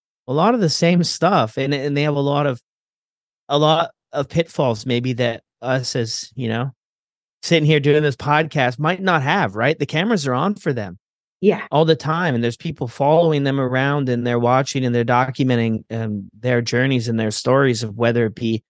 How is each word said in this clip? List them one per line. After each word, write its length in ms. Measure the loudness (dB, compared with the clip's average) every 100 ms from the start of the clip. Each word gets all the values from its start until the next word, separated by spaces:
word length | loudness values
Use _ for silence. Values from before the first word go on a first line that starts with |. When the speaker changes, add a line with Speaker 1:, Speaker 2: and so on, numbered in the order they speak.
| _ _ -4
Speaker 1:
a 60 |
lot 220 | 2 2 2
of 40 |
the 100 | 0
same 340 | 2 2 2
stuff. 540 | 0 0 2 2 0 -2
And, 140 | -4
and 240 | -2 -2 0
they 80 |
have 120 | 0 0
a 40 |
lot 280 | 0 0 -2
of, 140 | -4 _ _ _ _ _ _ _ _ -2
a 120 | 2
lot 320 | 4 2 0 _ _
of 160 | -6 -2
pitfalls 600 | -2 -2 0 0 0 -2
maybe 260 | -2 -2
that 300 | -2 -2 -4 _ -10
us 340 | -4 -4 -2 -4
as, 360 | -4 -8 -12 -8
you 120 | -4
know, 240 | -4 -6 -10 _ _ _ _ _ _
sitting 240 | 0 2 4
here 140 | 2
doing 240 | 4 2
this 140 | 2 -2
podcast 640 | 0 0 0 0 0 0
might 220 | -2 -2
not 200 | 0 0
have, 340 | 2 0 0 0
right? 240 | 0 0
The 60 | -2
cameras 420 | -2 0 0 0
are 60 |
on 220 | 0 -2 -2
for 180 | -4
them 260 | -4 -6 -12 _ _ _ -2
Speaker 2:
Yeah. 260 | 0 0 0
Speaker 1:
all 140 | 2 4
the 100 | 2
time. 400 | 0 0 0 0
And 80 |
there's 140 | -2 -4
people 320 | -8 -6 -8
following 560 | -2 2 4 4 2 0
them 160 | 0
around 480 | 0 0 0 0 0
and 180 | -2 0
they're 100 | 0
watching 460 | 2 2 0 -2
and 100 | 0
they're 120 | 0 2
documenting, 800 | 2 0 0 0 2 0 -2 -6
um, 400 | -6 -6 -6 -10 -8
their 240 | -2 -2
journeys 460 | 0 0 0 0 -2
and 100 | -2
their 140 | -2
stories 500 | -2 0 2 2 0
of 140 | -4 -2
whether 300 | 0 0 -2
it 100 | -2
be 260 | -4 -4